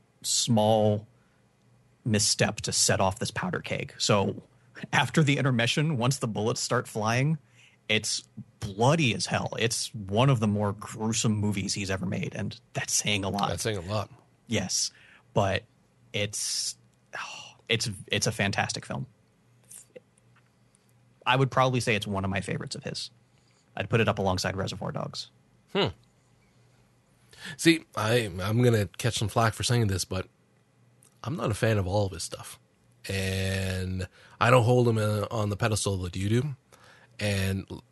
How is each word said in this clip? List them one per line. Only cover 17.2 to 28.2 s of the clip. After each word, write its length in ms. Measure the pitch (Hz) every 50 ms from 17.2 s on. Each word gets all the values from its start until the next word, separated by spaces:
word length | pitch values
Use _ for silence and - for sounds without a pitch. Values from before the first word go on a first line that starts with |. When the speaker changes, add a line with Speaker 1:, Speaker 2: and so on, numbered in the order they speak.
| - - - - - - - - _ -
Speaker 1:
it's, 200 | 117 113 - 120 98 - - -
it's 180 | - 101 -
a 60 | 123
fantastic 520 | - - 101 98 - 110 98 - - - -
film. 220 | - - 131 135 - _ _ _ _ _ _ _ _ _ _ _ _ - - - _ _ - - _ _ _ _ _ _ _ _ _ _ _ _ _ _ _ _ _ _ _ _ _ _ _ _
I 100 | 113 127
would 140 | 135 135 123
probably 300 | - 131 131 131 127 123
say 140 | 113 123 110
it's 120 | 101 104
one 180 | 110 101 95 95
of 60 | 95
my 100 | 95 98
favorites 340 | 95 - - - - - -
of 100 | - -
his. 260 | - - - - - - _ _ _ _ _ _ _ _ _ _ _ _
I'd 120 | - 104 -
put 120 | 123 113
it 80 | 107 107
up 100 | 98 -
alongside 380 | 95 95 92 92 - 95 95
Reservoir 360 | 95 92 - - - - 87
Dogs. 360 | - - - - - - - - _ _ _ _ _ _ _ _
Speaker 2:
Hmm. 140 | - 196 180 104 - - _ _ _ _ _ _ _ _ _ _ _ _ _ _ _ _ _ _ _ _ _ _ _ _ _ _ - - - - 156
See, 280 | - - 165 165 156 - - -
I, 340 | 107 107 107 120 123